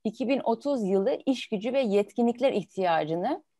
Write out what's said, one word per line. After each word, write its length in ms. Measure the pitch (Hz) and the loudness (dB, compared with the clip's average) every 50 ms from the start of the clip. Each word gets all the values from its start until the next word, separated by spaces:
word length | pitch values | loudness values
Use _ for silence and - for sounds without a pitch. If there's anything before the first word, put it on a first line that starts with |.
| - | -6
iki 240 | 214 220 - 269 | -6 -4 -2 0
bin 140 | 226 277 247 - | 0 0 0 0
otuz 400 | 233 226 226 - 285 285 240 208 180 | 0 -2 -2 -2 -2 -2 0 0 2
yılı 280 | 196 190 196 254 - - - | 2 2 2 0 -2 -2 0
iş 220 | 277 262 - - | -2 -2 -2 -4
gücü 260 | - 220 185 214 254 240 | -6 -6 -4 -2 -2 0
ve 80 | 277 | 0
yetkinlikler 720 | 262 208 196 202 208 - - 247 240 233 240 240 262 269 - | 2 2 2 2 0 0 0 0 0 0 2 2 0 0 0
ihtiyacını 880 | 202 160 - - 196 185 175 165 156 156 151 165 175 190 254 330 - - _ _ | -2 -4 -6 -4 -2 0 2 2 2 0 0 -2 -2 -2 -2 -4 -4 -8 _ _